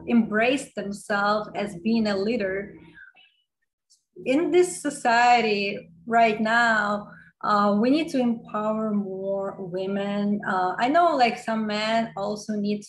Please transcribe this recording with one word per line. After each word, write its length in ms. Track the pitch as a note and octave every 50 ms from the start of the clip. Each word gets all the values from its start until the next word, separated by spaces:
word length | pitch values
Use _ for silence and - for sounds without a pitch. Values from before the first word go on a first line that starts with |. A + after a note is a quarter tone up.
| -
embrace 680 | - A#3+ A#3 G3+ - G#3 G#3+ A3+ B3+ C#4+ C4+ - - _
themselves 760 | G#3 G3+ G3+ G3+ - - - G#3 G3+ G3+ G#3 G#3+ G#3+ G#3+ - -
as 200 | G3+ G3+ - F3
being 280 | - - A3 A#3 A3+ G#3+
a 100 | G#3 G3+
leader. 600 | F#3+ G3 A3 B3 G#3+ G3 F#3 F#3+ G3 G#3 - - - - - - - - - _ - _ _ _ _ _ _ _ _ _ _ _ _ _ _ _ _ _ _ _ F3+ -
In 260 | B3 C4+ D#4 F4 D4+
this 280 | E4 F4+ F4+ F4+ - -
society 1120 | - D4 - - - A#3+ A#3 A#3+ A#3+ A#3+ A#3+ A#3+ A3 G#3+ G#3 G3+ G3+ G3+ G3+ - - - - - -
right 340 | A#3 A3+ A#3 A#3 A3+ G#3+ A3
now, 680 | A3 A3 A#3 A#3+ A#3 A#3 A3 G#3+ G#3 G#3 G#3 G3+ - - - - - - _ _ -
uh, 320 | - G#3 G3+ G#3 G#3 G3+ G#3
we 80 | A#3 B3+
need 200 | C#4+ D#4+ D#4 -
to 100 | - C4
empower 720 | B3 A#3+ A3+ A#3 - - - G#3+ G#3+ A3 A3 A3 A3 G#3+
more 640 | G#3 G3+ G3 F#3 F#3+ F#3+ F#3+ G3 G3 G3 G3 G3 -
women. 840 | - F#3+ F3 E3+ F#3+ F#3+ G3 G3+ G3+ G3+ G3+ G3+ G3+ G3+ G#3 G#3 - -
Uh, 280 | - F#3+ F#3 F#3 F#3 -
I 100 | - A#3 C4
know, 260 | D4+ E4+ F4 E4 D4+
like, 240 | C4+ A#3+ A3+ A3 -
some 260 | - A3+ A3+ A3 A3
men 480 | G#3 G#3 G#3 G#3+ A3 A3+ A3+ A3+ - -
also 380 | G3 G3+ G#3 G#3+ G#3+ - - G#3+
need 300 | G#3 G3+ G#3 G#3 G#3 -